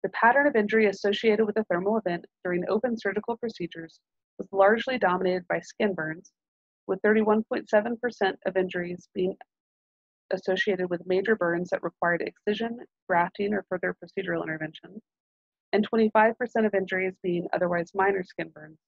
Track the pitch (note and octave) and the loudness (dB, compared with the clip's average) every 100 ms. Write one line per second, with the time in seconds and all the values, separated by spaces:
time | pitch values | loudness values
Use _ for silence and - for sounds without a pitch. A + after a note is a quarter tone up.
0 | F#3 - A3+ C4+ C#4+ A3+ G#3 A3 G#3+ F#3+ | -6 2 4 6 4 2 2 4 2 2
1 | G3+ G#3 A3+ G#3 G#3+ G#3+ G#3+ F3 G3 A3 | -2 2 2 2 2 0 -2 -2 0 0
2 | F#3 E3+ - _ F3+ F3+ F3+ G#3+ B3+ A3+ | -2 -6 -8 _ -4 -2 0 0 0 -2
3 | G3+ G3 G#3 A#3 A#3+ - E3+ E3 E3 _ | -4 -4 -4 -6 -6 -6 -10 -10 -16 _
4 | _ _ _ - F#3 G3 G3 A3+ A#3+ B3+ | _ _ _ -16 -6 4 6 6 0 0
5 | F#3+ F3+ F#3 F3+ F3+ E3+ - - G#3+ F3+ | 0 2 0 -2 -2 -6 -6 -2 -2 -2
6 | D#3 D#3+ - _ _ _ _ _ - F#3+ | -6 -8 -14 _ _ _ _ _ -6 0
7 | G#3 A3 G#3+ G#3+ - A#3+ - G#3+ A3 A#3 | 4 4 4 2 0 -6 2 0 2 -4
8 | B3 A3 G3 - - F#3+ F#3+ F3+ F3 F3+ | -6 -2 -4 -2 -2 -2 -2 -4 -6 -10
9 | _ G#3 F#3 - - _ _ _ _ _ | _ -4 -4 -4 -16 _ _ _ _ _
10 | _ _ _ F#3+ - F#3 - F#3 F#3 F3 | _ _ _ -6 -2 0 0 -2 -2 -4
11 | F3+ F#3 G3 A3 F3 E3+ F3+ - - _ | 0 0 2 0 0 -2 -2 -4 -6 _
12 | E3+ E3+ - _ - G#3 A#3 A#3+ - _ | -2 -2 -4 _ -6 -4 -4 -8 -16 _
13 | - F3 F3 - G3+ G3+ - F#3 F3+ F3+ | 0 0 0 -2 -4 -4 -4 -4 -4 -6
14 | F3 - F3+ E3+ E3 D#3 D#3 - D#3+ G3+ | -10 -8 -4 -4 -4 -8 -8 -12 -18 -20
15 | _ _ _ _ _ _ _ G3+ G#3 A3+ | _ _ _ _ _ _ _ 0 2 2
16 | A3 A3 A3 A#3 - A3+ G#3+ G3 F#3 F#3+ | 4 6 4 2 -4 0 2 0 -2 -2
17 | F#3 F#3+ F#3+ F3 F3 F3+ F3 F3 E3+ G3 | -4 -4 -4 -2 -2 -2 0 -2 -4 0
18 | F#3+ G3 F#3 - D#3+ D#3 D3+ D#3+ | 2 0 -4 -10 -12 -12 -20 -20